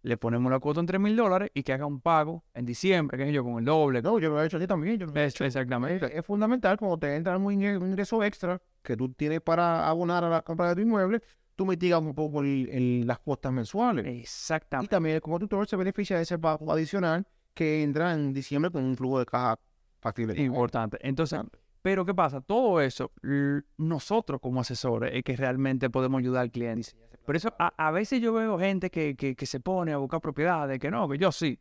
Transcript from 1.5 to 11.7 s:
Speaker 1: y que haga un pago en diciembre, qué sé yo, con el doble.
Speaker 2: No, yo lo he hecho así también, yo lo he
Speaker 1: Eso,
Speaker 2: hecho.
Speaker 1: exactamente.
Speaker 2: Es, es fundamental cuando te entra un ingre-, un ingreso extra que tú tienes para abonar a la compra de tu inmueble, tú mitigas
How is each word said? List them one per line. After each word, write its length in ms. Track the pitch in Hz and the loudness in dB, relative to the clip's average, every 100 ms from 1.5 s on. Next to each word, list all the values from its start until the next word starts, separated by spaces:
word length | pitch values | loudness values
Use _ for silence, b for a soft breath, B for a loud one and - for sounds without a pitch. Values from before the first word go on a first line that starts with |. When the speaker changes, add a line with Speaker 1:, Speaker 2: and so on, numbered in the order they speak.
Speaker 1:
y 100 | 139 | -6
que 80 | 139 | -4
haga 140 | 131 147 | -4 -4
un 160 | 139 | -2
pago 420 | 170 160 151 165 _ | 2 2 2 -4 _
en 120 | - 123 | -8 -6
diciembre, 520 | 120 185 180 151 127 | -2 2 2 2 -2
qué 80 | 139 | 0
sé 60 | |
yo, 140 | 147 120 | 0 -2
con 140 | 117 | -2
el 60 | 117 | 2
doble. 360 | 160 147 123 | 4 4 2
Speaker 2:
No, 180 | 160 226 | 2 2
yo 100 | 160 | 2
lo 120 | 151 | 2
he 40 | 160 | 0
hecho 120 | 165 | 0
así 100 | 180 | 0
también, 300 | 180 165 226 | 0 0 -2
yo 80 | 170 | -2
lo 100 | 147 | 0
he 100 | 147 | 0
Speaker 1:
Eso, 120 | - | 0
Speaker 2:
hecho. 80 | 139 | -2
Speaker 1:
exactamente. 600 | 127 123 123 135 185 135 | 0 -2 -2 -2 -2 -2
Speaker 2:
Es, 80 | 151 | -4
es 100 | 170 | -4
fundamental 500 | 208 220 247 196 208 | 0 2 2 2 2
cuando 200 | 202 160 | 0 -2
te 180 | 147 143 | -2 -2
entra 220 | 165 185 | 0 0
un 80 | 202 | 0
ingre-, 320 | 202 196 196 | 0 0 0
un 140 | 185 | -2
ingreso 300 | 190 196 226 | -2 0 0
extra 380 | 202 - 175 180 _ _ | 0 0 -4 -4 _ _
que 160 | - 113 | -6 -2
tú 160 | 127 | -2
tienes 260 | 127 147 160 | -2 -2 -2
para 480 | - 165 170 165 156 | 2 4 4 2 2
abonar 360 | 165 175 175 170 | 2 2 2 2
a 40 | |
la 120 | 165 | 0
compra 280 | - 165 175 | 0 0 0
de 60 | 175 | 2
tu 60 | |
inmueble, 400 | 220 214 190 226 b b _ - | 2 2 2 0 b b _ -4
tú 100 | |
mitigas 340 | 190 | -2